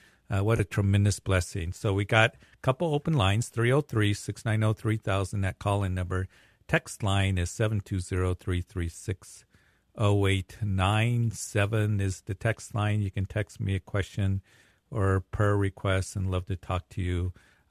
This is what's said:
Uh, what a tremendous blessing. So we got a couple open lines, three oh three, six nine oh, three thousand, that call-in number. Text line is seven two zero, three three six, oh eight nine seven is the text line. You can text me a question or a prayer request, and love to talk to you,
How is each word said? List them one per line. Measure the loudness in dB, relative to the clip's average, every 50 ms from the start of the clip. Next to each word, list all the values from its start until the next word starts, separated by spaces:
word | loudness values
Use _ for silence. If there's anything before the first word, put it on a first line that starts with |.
| -20 -20 _ _ _ -4
Uh, | -2 0 0
what | 2 2 0
a | 0
tremendous | 0 0 2 4 4 6 6 4 4 2 0
blessing. | -2 0 0 0 0 -2 -4 -6 -6 -6 -6
So | -4 -2 -2 0
we | 0 0
got | 2 4 4 4 4 2
a | -4 -18 -20 -20 _
couple | -2 -2 0 0 0 -2 -2
open | -2 0 0 2
lines, | 4 4 4 4 2 0 -2
three | -2 0 2 2 2
oh | 2
three, | 0 0 0 2 2 2 2
six | 0 -4 -8 -10 -6 -2
nine | -2 0 2 2
oh, | 2 0
three | 0 0 -2 -2 -2
thousand, | -2 -2 -2 0 -2 -2 -2 -2
that | -2 -2 -4 -4
call-in | -2 0 0 0 0 -2 -2
number. | -2 -2 -2 -2 -4 -4 -6 _ -16 _ _ _ _ _
Text | -2 0 0 0 -4 -8 -4 -2
line | 0 2 2 2 2 2 0
is | 0 -2
seven | -2 -2 -2 0 0 -2
two | -4 -4 -4 -4
zero, | -4 -2 -2 0 0 0 -2
three | -2 -4 -4 -4 -4
three | -4 -4 -6 -6 -6 -6
six, | -6 -8 -8 -8 -8 -8 -10 -16 -20 -20 -20 _ _ _ _ _ _ _ _ _ _
oh | 0 2 2 4 4 4
eight | 2 2 0 -2 -6 -8 -6 -4
nine | -2 0 2 2 2 2 2 2 2 2 2 0 0
seven | -2 -4 -8 -4 0 0 0 2 2 0 0 2 0 0
is | 0 -2 -2 -4
the | -6 -8 -6
text | -2 -2 -2 -2 -4 -6 -6 -4
line. | -2 0 0 0 0
You | 0 -2
can | -2 -4 -4
text | -4 -2 -4 -4 -4 -6 -6
me | -4 -2 -2
a | -2
question | -4 -4 -4 -4 -4 -4 -2 -2 0 0 0 -2 -4 _ _ _ _ _ _ _ _ _
or | -4 0 2 2 2
a | 2 0
prayer | _ -2 0 2 2 2
request, | 2 0 -2 -2 -2 -2 0 0 0 -2 -4 -4
and | -4 -4 -2
love | -2 -2 -2
to | -4 -8
talk | -8 -6 -4 -6 -6 -6 _
to | -8 -6
you, | -4 -2 -2 -2 -2 -4 -6 -10 -16 _ _ _ _ _